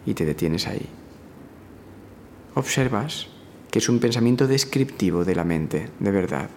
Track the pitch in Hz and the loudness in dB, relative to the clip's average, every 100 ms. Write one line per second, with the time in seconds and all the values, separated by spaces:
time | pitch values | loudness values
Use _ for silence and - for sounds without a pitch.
0 | - 107 78 71 82 80 - - - - | -4 -2 -2 0 0 0 -2 -6 -10 -16
1 | - - - - - - - - - - | -20 -20 -20 -20 -20 -20 -20 -20 -20 -20
2 | - - - - - 139 131 - 127 107 | -20 -20 -20 -20 -6 -4 0 0 2 0
3 | 147 - - - - - - 113 117 120 | -4 -8 -12 -16 -20 -20 -4 -2 2 2
4 | 117 120 117 123 135 135 - 135 135 - | 2 4 2 4 4 2 2 0 0 0
5 | 95 85 87 85 85 82 78 76 78 - | 0 2 2 2 2 0 0 -4 -4 -2
6 | 101 98 90 69 80 | 0 2 0 -2 -6